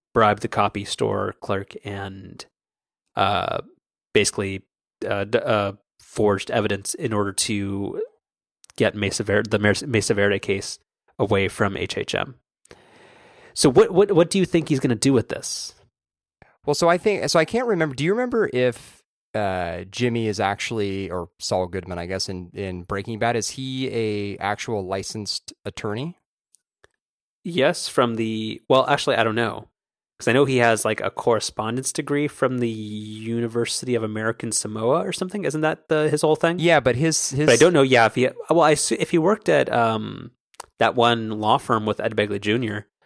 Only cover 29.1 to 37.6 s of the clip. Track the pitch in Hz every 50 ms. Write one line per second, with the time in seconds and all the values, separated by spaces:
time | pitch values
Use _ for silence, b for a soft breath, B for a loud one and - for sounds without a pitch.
29.1 | 127 117 113 110 110 117 120 110 - 110 - _ _ _ _ _ _ _ _ _
30.1 | _ _ - - 113 135 143 131 131 123 120 117 113 104 - 113 110 - 104 98
31.1 | - - - 120 117 107 - - - - 107 110 117 127 131 - - - 151 135
32.1 | 143 143 147 143 - - - 127 127 123 120 117 113 110 107 104 104 107 107 107
33.1 | 107 107 110 113 117 117 117 113 110 120 117 113 - - - 127 123 113 110 107
34.1 | 107 110 110 113 113 - - 113 107 - - 110 107 110 110 120 139 170 190 196
35.1 | 175 - 190 185 - 208 180 143 139 156 156 156 160 - _ _ 160 156 151 151
36.1 | 147 151 - 151 156 - - 165 170 180 156 170 165 147 117 127 120 120 156 165
37.1 | 156 - - - 135 131 151 - 120 117